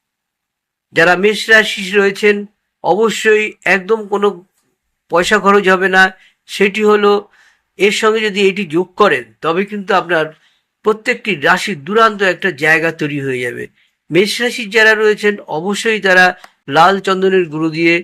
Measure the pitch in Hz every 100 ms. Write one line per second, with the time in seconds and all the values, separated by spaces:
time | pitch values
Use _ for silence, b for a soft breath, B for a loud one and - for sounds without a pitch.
0 | _ _ _ _ _ _ _ _ _ 151
1 | 170 175 202 208 - 220 208 - 185 202
2 | 196 196 214 208 202 _ _ _ 151 180
3 | 226 - 226 214 214 - 175 190 185 220
4 | 202 202 202 180 - _ _ _ _ _
5 | _ 165 170 214 190 202 190 185 185 185
6 | 190 b b b - - 196 202 208 208
7 | 202 202 202 b b b b - 196 202
8 | 220 220 214 190 196 190 185 156 185 -
9 | 202 135 117 _ 156 165 202 208 190 190
10 | 175 170 156 - _ _ _ _ 208 214
11 | 254 240 226 165 147 180 - 170 139 208
12 | 226 208 196 170 190 139 156 160 165 160
13 | 151 143 139 127 123 120 120 _ _ _
14 | - 156 202 - 240 - 214 220 220 214
15 | 214 208 208 202 - 151 180 202 226 214
16 | 190 185 180 - B B - 143 175 196
17 | 196 190 190 190 170 151 160 160 170 170